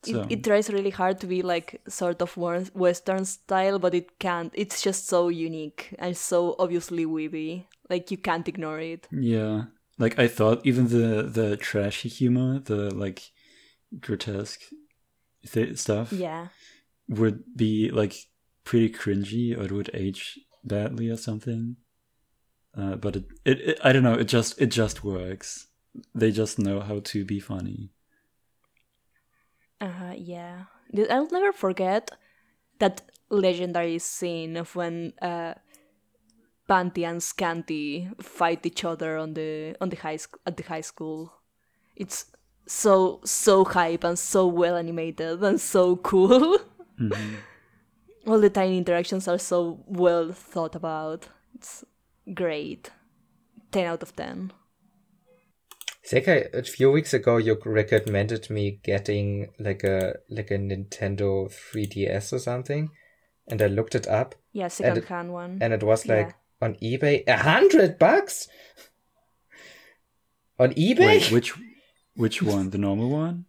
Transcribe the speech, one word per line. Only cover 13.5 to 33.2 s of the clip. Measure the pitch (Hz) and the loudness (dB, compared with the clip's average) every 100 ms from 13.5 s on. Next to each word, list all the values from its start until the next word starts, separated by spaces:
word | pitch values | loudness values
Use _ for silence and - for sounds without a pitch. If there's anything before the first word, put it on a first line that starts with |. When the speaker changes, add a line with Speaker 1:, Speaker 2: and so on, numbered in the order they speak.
| _ _ _ _ 175 | _ _ _ _ -16
Speaker 2:
grotesque | - 104 - 98 107 - - - _ _ _ _ _ _ 113 | -6 -6 -4 -6 -8 -12 -18 -20 _ _ _ _ _ _ -6
th-, | 113 123 - | -2 -2 -4
stuff | - 104 117 | -2 -2 -2
Speaker 1:
Yeah. | 196 175 160 170 _ - _ _ _ - | -6 -6 -8 -12 _ -20 _ _ _ -8
Speaker 2:
would | 107 110 104 - | 0 0 0 -10
be, | - 110 107 110 | -2 0 2 0
like, | 117 104 - - _ _ _ | 0 -2 -4 -20 _ _ _
pretty | - 120 110 | -2 2 2
cringy | - - 101 98 110 120 117 | 0 -2 -2 -2 -2 -2 -2
or | |
it | 98 | -4
would | 98 101 | -4 -6
age | - 98 98 - - _ _ | -6 -6 -6 -12 -16 _ _
badly | - 101 104 120 117 | -4 -2 -2 -4 -4
or | 113 | -4
something. | - 107 123 113 117 123 _ _ _ _ _ _ _ _ _ - | -6 -8 -6 -4 -4 -8 _ _ _ _ _ _ _ _ _ -8
Uh, | 98 98 | -6 -4
but | 104 92 | -4 -6
it, | - - | -8 -4
it, | - 139 | 0 0
it, | - 156 | 0 2
I | 131 | 4
don't | 131 | 6
know, | 127 | 6
it | 117 110 | 4 2
just, | 120 113 - | 2 0 0
it | 131 | 0
just | 113 110 - | 2 0 -2
works. | 101 92 92 98 - - - _ _ - - | -6 -6 -6 -10 -12 -16 -18 _ _ -20 -12
They | - 110 | 2 2
just | 104 107 - | 2 -2 0
know | 98 101 | 0 -2
how | 101 104 | -4 -8
to | 101 104 | -4 -6
be | 98 101 | -4 -6
funny. | - 98 95 101 101 _ _ _ _ _ _ _ _ _ _ _ _ _ _ _ _ _ _ _ | -6 -8 -8 -10 -14 _ _ _ _ _ _ _ _ _ _ _ _ _ _ _ _ _ _ _
Speaker 1:
Uh, | 202 180 180 185 | -10 -8 -12 -12
yeah. | 175 175 175 180 190 _ _ | -12 -14 -14 -16 -20 _ _
Th-, | 196 214 | 0 2
I'll | 254 311 | 2 2
never | 359 403 | 0 0
forget | 381 190 180 185 208 - - _ _ _ _ _ _ | 0 -2 0 0 0 -2 -20 _ _ _ _ _ _
that | 196 190 _ _ | 0 0 _ _